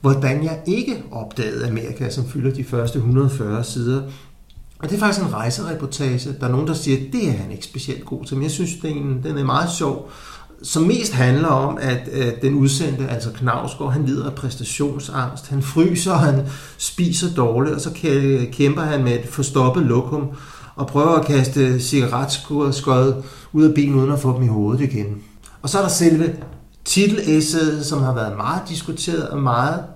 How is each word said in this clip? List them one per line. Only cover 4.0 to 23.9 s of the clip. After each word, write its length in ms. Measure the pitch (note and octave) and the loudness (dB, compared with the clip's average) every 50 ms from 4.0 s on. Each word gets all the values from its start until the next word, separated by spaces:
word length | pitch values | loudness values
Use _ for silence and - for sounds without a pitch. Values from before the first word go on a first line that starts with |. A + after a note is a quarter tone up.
| C3+ C3+ - - - - - - - _ - - - - - - | -4 -6 -12 -16 -20 -20 -20 -20 -20 _ -20 -20 -20 -20 -16 -10
Og 100 | - D3 | -6 -4
det 60 | F#3 | -2
er 40 | G#3 | 0
faktisk 260 | G#3+ G#3 G3 G3+ F#3 C#3 | 2 2 2 2 -2 -2
en 60 | - | -2
rejsereportage. 960 | G#2+ A2 A#2+ B2+ - G#3 E3 E3 D#3 C#3+ C3+ - - C#3+ C3+ B2 A#2+ - C#3 C3+ - | -2 -2 -2 -2 -2 -4 -6 -6 -6 -6 -8 -4 -2 -2 0 0 -2 -4 -6 -8 -4
Der 80 | - B2 | -2 0
er 40 | |
nogen, 160 | B2+ C3 D3+ D#3 | 0 0 2 0
der 60 | D#3+ | -2
siger, 240 | - - D3 C3+ B2+ | -2 0 0 0 0
at 60 | C3+ - - | 0 -4 -2
det 140 | B3 G#3+ E3 | -2 0 0
er 40 | |
han 200 | B2 G2 G2 F#2+ | 0 -2 -4 -8
ikke 120 | G2 G2 - | -10 -12 -12
specielt 400 | - - C3 - - C3 - - | -12 -10 -10 -8 -8 -8 -10 -8
god 200 | - - - - | -10 -10 -10 -8
til, 100 | - - C3+ | -6 -4 -2
men 60 | C#3 | -2
jeg 80 | D#3 | -2
synes, 200 | D3+ - F#3 E3+ - - | -2 -2 -4 -4 -4 -6
den, 380 | - D#3+ D3+ D3 C#3+ C#3 C3 B2+ C3 | -6 -4 -4 -2 -2 -2 -2 -2 -2
den 140 | D#3 D#3 C#3+ | -4 -2 -2
er 60 | C#3 | 0
meget 260 | C3+ B2+ C#3 E3 E3+ | 0 0 0 0 0
sjov. 380 | E3+ - E3 C#3 - - - - - - - - - - - - - - - | -2 -2 -2 -2 -2 -4 -8 -14 -18 -18 -18 -18 -18 -20 -20 -20 -20 -16 -10
Som 200 | - - D#3+ D#3+ | -4 0 2 4
mest 300 | F3+ A#3 B3 A#3 G#2 - | 4 4 2 0 -2 0
handler 340 | B2+ B2 B2+ B2 C#3+ D#3+ E3 | 2 4 4 4 4 4 2
om, 300 | C#3+ C3 C3+ C#3+ - - | 2 2 0 0 -2 -2
at, 280 | - C3+ B2 B2 - - | -2 -2 -2 -2 -4 -6
øh, 200 | - C3 C3 A#2+ A2+ A#2 | -4 -2 -2 -2 -2 0
den 120 | - C3+ C#3+ | 0 2 4
udsendte, 540 | C#3+ C3+ C3+ C3+ - F3 D3 C3 B2+ C3+ C3 | 4 4 4 2 2 -2 -2 -2 -2 -4 -4
altså 200 | A#2+ A2+ A2 A#2 | -4 -4 -6 -6
Knausgård, 600 | - - B2+ B2 A#2 B2 A#2 B2 - - D3 C#3 C3 | -6 -2 -2 0 0 0 -4 -6 -6 -6 -4 -2 0
han 120 | D3 D3+ | 0 2
lider 200 | C3 C3+ C#3 C3+ | 0 0 0 -2
af 80 | C#3+ C3 | -4 -6
præstationsangst. 1120 | - - C3 A#2+ - A#2+ - - - C#3+ C#3+ C3 C#3+ - - - C3+ B2+ B2 - - - - | -6 -6 -6 -6 -6 -8 -8 -4 -2 -2 -2 -2 -4 -8 -6 -4 -4 -4 -4 -6 -10 -8 -4
Han 140 | C3+ C#3 | -2 -2
fryser, 520 | C3+ - - D#3+ E3 F3+ F3 F3 - F#3+ F#3 | -2 0 2 4 4 4 4 2 0 0 2
han 280 | D3+ D3+ D3 C3+ C3+ C3+ - - - - - - - | 4 4 4 4 2 0 -2 -6 -10 -14 -18 -12 -8
spiser 500 | - - - - F3 E3 - - F3 F3 E3+ | -8 -8 -2 0 0 0 0 0 -2 -2 0
dårligt, 400 | C3+ B2+ A#2 A2+ A#2+ C3+ D3+ D3+ | 2 2 2 2 2 0 0 0
og 60 | C#3+ | -4
så 80 | - D#3+ | -4 -8
kæ-, 600 | - - - D#3+ C#3 C#3 C#3 C#3 C#3 B2+ A#2+ A#2+ | -8 -4 -2 0 2 2 4 4 2 2 0 -2
kæmper 300 | - - C#3+ C#3 D3 E3+ | 0 2 2 2 2 2
han 220 | D#3+ D3+ D3+ C#3 C3 | 0 0 0 2 2
med 100 | B2 A#2+ A#2+ | 2 2 0
et 60 | A#2+ - | -2 -6
forstoppet 540 | - - C3+ - - C3+ B2+ B2+ B2 F#3 D#3+ | -4 -4 -4 0 2 2 4 4 4 4 2
lokum, 400 | B2+ A#2 B2 C3 - D3+ D3+ D3 C3+ - - - - - - - - - | 4 4 2 2 0 -2 -4 -4 -4 -8 -10 -16 -18 -20 -20 -20 -18 -8
og 120 | - C#3 B2+ | -8 -8 -2
prøver 240 | - C#3 D3 E3 E3 | 0 2 4 6 4
at 100 | D#3 - | 4 4
kaste 540 | C3+ C#3+ C3+ B2+ B2+ - C#3+ C3+ B2+ B2+ B2+ | 4 4 4 4 2 4 4 4 4 4 2
cigaretskod 1400 | A#2+ - - C#3+ B2 A#2+ A#2+ B2 C3+ C3+ - - - - D3+ D3 D3 C#3 C3+ C#3 - C#3 C3 B2+ C3 C3+ C3 C3 - - - - - - - | 0 2 2 2 2 2 0 -2 -2 -2 -4 -6 -6 -4 0 0 2 2 0 0 2 2 4 6 6 4 2 0 -4 -12 -16 -20 -20 -2 4
ud 100 | D#3 D#3 | 6 6
af 100 | D#3 D3+ | 8 8
benene, 240 | D3+ C#3+ C#3 | 6 2 4